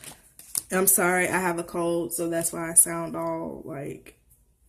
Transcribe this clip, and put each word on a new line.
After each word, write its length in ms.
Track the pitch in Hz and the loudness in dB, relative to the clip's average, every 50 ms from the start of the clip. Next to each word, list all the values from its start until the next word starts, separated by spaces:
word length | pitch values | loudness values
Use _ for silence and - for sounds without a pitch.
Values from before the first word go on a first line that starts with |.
| - - - - - - _ - - - - - - - | -8 -18 -20 -20 -20 -20 _ -20 -18 -6 -6 -6 -6 -2
I'm 160 | - 185 190 190 | 0 0 4 4
sorry, 400 | - - 190 175 180 180 180 - | 4 4 6 4 4 4 2 2
I 120 | - 180 | 2 0
have 200 | 185 180 170 170 | 0 0 0 -2
a 40 | 175 | -4
cold, 500 | 170 - 180 175 170 170 170 170 - - | -6 -4 -2 0 0 0 0 -2 -2 -4
so 160 | - 170 165 | -4 -2 -2
that's 220 | 170 165 165 - | -2 0 -2 -2
why 200 | - 170 170 165 | -4 -4 -6 0
I 20 | 170 | 6
sound 420 | 165 - 175 170 165 170 165 165 | 6 6 6 6 -4 -6 -6 -6
all, 460 | 165 165 165 165 165 165 165 139 135 - | -4 -4 -4 -4 -4 -6 -8 -8 -10 -12
like, 520 | - 156 139 143 143 - - - - - _ _ _ - _ _ _ _ _ _ | -12 -10 -10 -8 -10 -10 -12 -14 -20 -20 _ _ _ -20 _ _ _ _ _ _